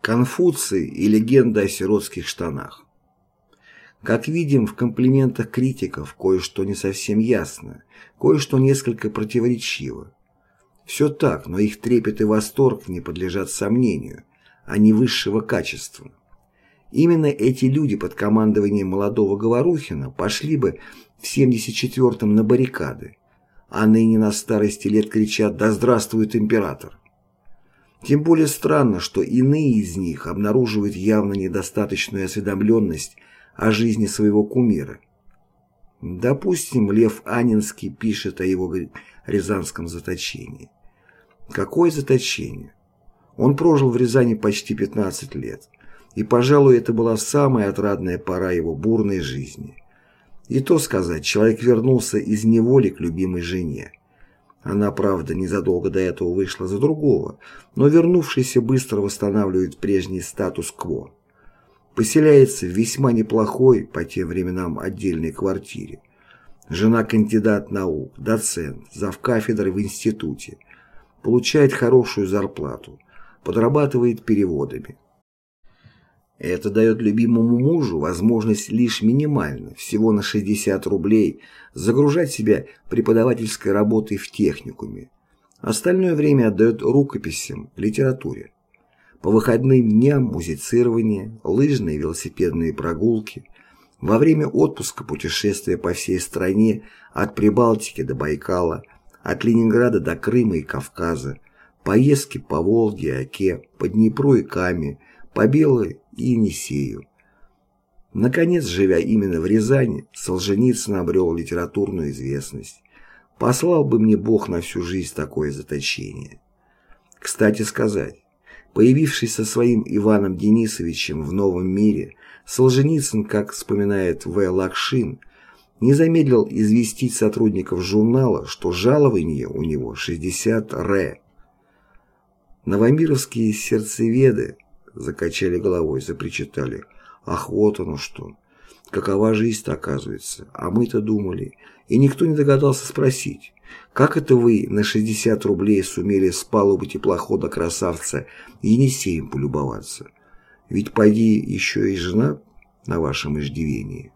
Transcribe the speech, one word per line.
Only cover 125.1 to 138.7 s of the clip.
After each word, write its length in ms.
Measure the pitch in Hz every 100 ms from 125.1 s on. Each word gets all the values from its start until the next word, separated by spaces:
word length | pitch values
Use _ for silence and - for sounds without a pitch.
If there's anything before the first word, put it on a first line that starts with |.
| - - _ - _ _ _
не 160 | 120
замедлил 540 | 143 165 165 143 120 -
известить 640 | - 107 113 113 - 123
сотрудников 640 | - 107 110 110 95 90 90
журнала, 640 | 90 104 110 127 127 85
что 280 | - - 90
жалование 760 | 87 107 147 143 104 80 71 62
у 160 | -
него 320 | 80 73 60
шестьдесят 800 | - - 82 87 - 110 113 107
рэ. 460 | 67 85 98 85 - _ _ _ _ _ _ _ _ _ _ _ _ _ -
Новомировские 880 | - 101 117 151 160 135 - 117 110
сердцеведы – 1040 | 107 - 110 107 - 113 120 131 107 - - _ - -
закачали 640 | - 65 - 82 - 95 87
головой, 420 | 101 90 78 67
запричитали: 800 | - 78 - - - - 65 55 - - - -
«Ах, 260 | - 90 -
вот 280 | 95 104 104
оно 180 | 85 71
что! 360 | - - - - _ _ -